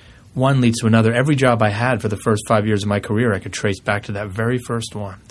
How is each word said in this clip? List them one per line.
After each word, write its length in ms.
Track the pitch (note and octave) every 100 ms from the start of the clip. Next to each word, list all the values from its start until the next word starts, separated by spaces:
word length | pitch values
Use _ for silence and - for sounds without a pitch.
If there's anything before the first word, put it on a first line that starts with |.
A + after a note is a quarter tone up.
| - - -
one 280 | C3 C3 C3+
leads 180 | A#2+ A#2
to 80 | A2
another. 260 | A2+ A2
Every 220 | A#2+ C#3+ C#3
job 260 | C3 A2+
I 80 | G#2+
had 320 | G#2 B2 A#2
for 60 | G#2+
the 100 | G#2
first 260 | - G#2 -
five 180 | A2 G#2+
years 160 | G#2
of 80 | G2+
my 100 | G2+
career, 340 | - G#2+ A#2+
I 60 | F#2+
could 140 | F#2+
trace 260 | - G#2+ G2
back 240 | - G#2 -
to 80 |
that 160 | G2+ G#2
very 280 | F#2 A2+ B2
first 380 | - A#2 A2+ G#2+
one. 220 | G2 F#2 -